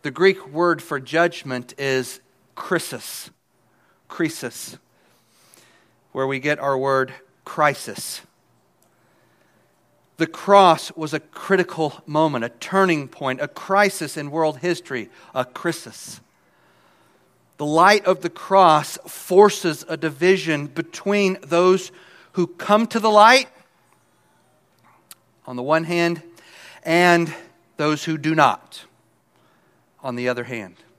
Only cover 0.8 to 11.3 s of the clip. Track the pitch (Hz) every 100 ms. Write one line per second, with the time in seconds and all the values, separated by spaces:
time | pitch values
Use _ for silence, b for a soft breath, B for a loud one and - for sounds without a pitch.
0.8 | - 143 123 156 175 175 139 127 123 -
1.8 | 139 131 123 - _ _ _ - - 170
2.8 | - 123 - - - _ _ _ _ _
3.8 | _ _ _ - 160 - 123 - - -
4.8 | _ b b b b b b b b b
5.8 | b b _ 127 135 135 143 147 139 135
6.8 | 135 135 131 - _ _ - - 147 131
7.8 | - 98 - - _ _ _ _ _ _
8.8 | _ _ _ _ _ _ _ _ _ _
9.8 | _ _ _ - 160 - - 202 185 156
10.8 | - - 156 156 _